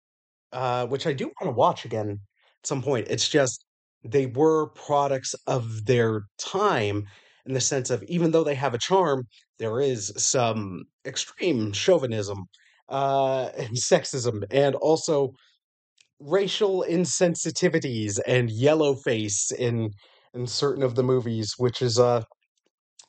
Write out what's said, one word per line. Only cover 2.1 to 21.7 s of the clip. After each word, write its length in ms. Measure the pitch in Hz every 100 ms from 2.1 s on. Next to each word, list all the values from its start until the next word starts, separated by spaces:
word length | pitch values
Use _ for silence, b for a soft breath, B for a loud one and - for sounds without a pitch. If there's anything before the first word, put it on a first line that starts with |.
| 101 101 _ _ _ -
some 140 | 139
point, 260 | 127 127 -
it's 200 | 117 -
just 360 | 151 127 - _ _ _ _ 123
they 220 | 139 127
were 400 | 117 160 156 151
products 640 | - - 143 143 135 - - -
of 380 | 135 113 110 107
their 380 | 123 113 110 104 -
time 680 | - 190 208 147 104 101 101 b b b 123
in 80 |
the 80 | 131
sense 280 | - 143 127
of, 140 | 117
even 280 | - 175 160
though 120 | 165
they 120 | 151 139
have 180 | 139
a 60 | 117
charm, 440 | - 196 175 135 117 b _ _
there 200 | 110 117
is 340 | 143 123 101 107
some 680 | - 135 117 107 98 90 - _ 131
extreme 640 | 127 - - 180 127 107
chauvinism, 720 | 101 - 175 131 113 98 98 90 b b b -
uh, 600 | 135 139 135 135 131 127
<laughs> 40 | -
and 180 | 127 120
sexism, 680 | - 170 - 135 120 107 98
and 240 | 131 143 -
also 560 | 151 160 165 147 135 - b b _ _ _ _ _ _
racial 640 | 143 185 196 - 208 185 -
insensitivities 1300 | 170 160 - 180 170 165 - 175 160 139 113 107 101 -
and 240 | 127 120
yellow 460 | 107 139 156 147 131
face 560 | - 113 107 - -
in, 380 | - 123 117 110 104 b b b
in 140 | 123 123
certain 360 | - 143 135
of 120 | 131 117
the 80 |
movies, 500 | 127 131 117 113 104 -
which 240 | 123